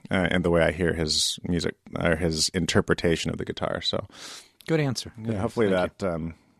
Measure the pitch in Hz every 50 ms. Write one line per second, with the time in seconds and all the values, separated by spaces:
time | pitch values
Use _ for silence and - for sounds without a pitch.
0 | - - - 95 87 - - 92 85 87 85 85 80 78 76 87 87 82 80 82
1 | 80 78 78 - - - - - - - 90 82 - - - _ _ - - 82
2 | 85 85 82 80 90 82 78 78 - - - 92 82 - - 104 - - 80 -
3 | - 87 82 - - 85 82 - - - - - - - - - - - - -
4 | 101 - - - - - - - - _ _ - _ - 160 156 147 135 110 -
5 | - - - 113 110 113 110 95 107 113 - 123 113 98 95 92 90 82 - -
6 | 98 92 82 80 82 82 78 - _ _ _